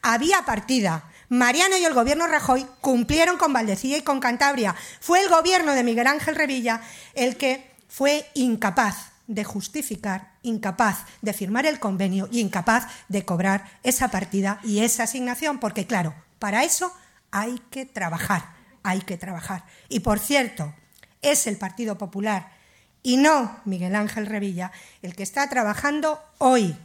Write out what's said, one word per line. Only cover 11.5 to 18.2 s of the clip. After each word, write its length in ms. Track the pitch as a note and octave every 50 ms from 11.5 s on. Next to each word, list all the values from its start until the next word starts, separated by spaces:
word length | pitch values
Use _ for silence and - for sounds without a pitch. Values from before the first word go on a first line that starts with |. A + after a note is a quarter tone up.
| G#3 A#3+ C4+
el 140 | D#4 D4+ D4+
convenio 500 | - G#3+ F#3+ F3+ G3 G3 F3+ G3 F#3+ F#3+
y 80 | A#3 A#3+
incapaz 480 | A3 F#3+ - G3 E3+ - A3 B3 A#3 - - - - _
de 160 | F#3 G3+ F#3+
cobrar 540 | - F#3 E3 F3+ F#3+ F#3+ G3+ G3 - - _ _
esa 260 | B3+ B3+ - C4+ B3+
partida 500 | - F#3+ G3 - - G3 F#3+ G3 G3+ G#3 -
y 160 | A3+ G#3 G3+
esa 240 | A3 A#3+ - - A#3
asignación, 560 | A3+ - C4 B3+ B3 B3 B3 - D#4 D4 B3+
porque, 260 | - G#3 - G#3+ F#3+
claro, 300 | - A#3+ F#3+ F3 D#3+ D#3 - - _ _ _
para 260 | - G#3 G3 A3 C#4+
eso 260 | E4+ - - F4+ F4+ F4+ - - _ _ _ _ _
hay 300 | - G3+ G#3+ A#3 B3 B3 - _
que 140 | - C4+ C4
trabajar, 680 | C4+ _ G#3+ F#3+ E3 D#3+ E3